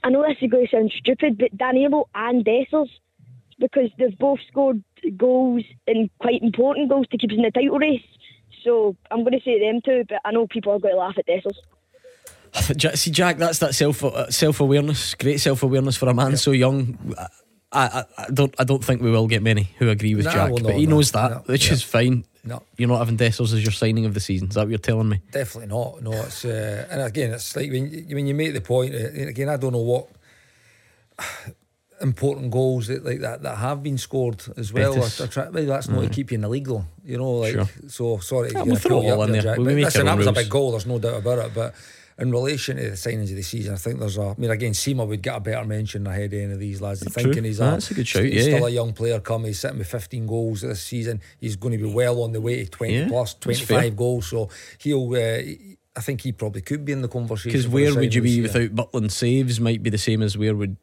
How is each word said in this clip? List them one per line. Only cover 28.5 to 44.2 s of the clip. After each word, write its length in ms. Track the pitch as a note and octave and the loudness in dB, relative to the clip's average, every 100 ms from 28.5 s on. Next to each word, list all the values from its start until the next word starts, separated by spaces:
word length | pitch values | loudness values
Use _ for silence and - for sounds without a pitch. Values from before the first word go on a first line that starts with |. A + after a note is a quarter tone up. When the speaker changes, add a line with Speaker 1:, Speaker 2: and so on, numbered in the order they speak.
Speaker 3:
the 80 | C#3+ | -4
point. 320 | - B2 C3 | -2 0 0
Uh, 340 | C3 A2 D3+ C3+ | -4 -8 -6 -8
again, 220 | A2+ C#3 | -4 -4
I 80 | D3 | -2
don't 140 | C3 | -2
know 80 | B2 | -2
what 280 | A#2 B2 - _ _ _ _ _ _ _ _ _ _ - | 0 -2 -4 _ _ _ _ _ _ _ _ _ _ -14
<sighs> 100 | - - - - _ _ _ _ | -14 -14 -18 -20 _ _ _ _
important 500 | D3 B2 C#3 C#3 C3 | -4 -2 -2 -2 -4
goals 360 | A#2+ C3 B2+ A2 | 0 0 0 -4
that, 180 | C3+ | -6
like 160 | - - | -6 -6
that, 220 | A#2 A#2 | -6 -6
that 140 | C#3+ A2 | -8 -6
have 260 | B2 C#3+ | -6 -4
been 160 | C#3+ C3+ | -4 -6
scored 440 | - C3+ B2 G#2+ - - | -4 -2 -2 -4 -12 -10
as 160 | G#2+ | -4
well. 220 | A2+ C#3 | 0 2
Speaker 2:
Betis. 260 | C3+ A#2 - | 2 0 -2
Speaker 3:
I, 40 | |
I 20 | A#2+ | -6
try, 240 | C3+ - | -6 -4
maybe 160 | E3+ D3 | -2 -2
that's 220 | C3+ - | -2 0
not 100 | B2+ | 0
Speaker 2:
Right. 80 | B2+ | 0
Speaker 3:
to 60 | |
keep 160 | A2 C3 | -2 -4
you 60 | A#2 | -4
in 60 | |
the 60 | G#2 | -2
league, 180 | B2+ C3+ | -4 -4
though. 180 | A2+ E2+ - | -6 -6 -12
You 140 | - B2 | -10 -6
know, 140 | C3 | -2
like, 200 | A#2+ A2 | 0 0
Speaker 2:
Sure. 140 | G#2+ G2+ - - | 0 -2 -4 -18
Speaker 3:
so 300 | - A#2 A2 | -6 -2 -2
sorry 300 | - C3 A#2 | -2 -2 -2
to 60 | |
Speaker 2:
Yeah, 60 | G4 | 0
Speaker 3:
kinda 100 | C4 | 2
Speaker 2:
we'll 80 | B3 | 2
throw 100 | F4 | 4
Speaker 3:
pull 120 | - | 4
you 60 | A2 | 4
Speaker 2:
it 20 | |
all 80 | A2 | 2
Speaker 3:
up 60 | G#2+ | 4
Speaker 2:
in 40 | |
Speaker 3:
there, 100 | A2 | 2
Speaker 2:
there. 100 | G#2+ | 2
Speaker 3:
Jack, 60 | A2 | 2
Speaker 2:
We'll 80 | B2 | 2
Speaker 3:
but 80 | |
Speaker 2:
make 100 | C#3+ | 4
Speaker 3:
listen, 160 | D3 - | 4 4
Speaker 2:
our 20 | C#3+ | 4
Speaker 3:
that 60 | |
Speaker 2:
own 60 | G#2 | 4
Speaker 3:
was 80 | G2+ | 4
a 40 | |
Speaker 2:
rules. 140 | G#2 | 4
Speaker 3:
big 60 | G#2+ | 2
goal. 200 | C#3 C3+ | 2 2
There's 160 | A2+ G2+ | -2 -2
no 120 | A#2+ | -2
doubt 200 | A#2 A2+ | -2 -2
about 200 | G#2 B2 | 0 -2
it. 140 | A2+ | -2
But 200 | G#2+ A#2 - - - - - | -4 -6 -8 -20 -20 -20 -6
in 100 | B2 | -2
relation 460 | A#2+ C3 D3 - C3 | 0 0 -2 -4 -6
to 60 | |
the 60 | A2+ | -6
signings 400 | G2 A#2 A2+ G2+ | -6 -6 -4 -4
of 60 | F#2+ | -6
the 60 | |
season, 320 | F#2 A#2 G2+ | -8 -6 -6
I 40 | G2 | -6
think 200 | A2+ B2+ | -6 -6
there's 180 | G#2+ | -6
a, 60 | G2 | -4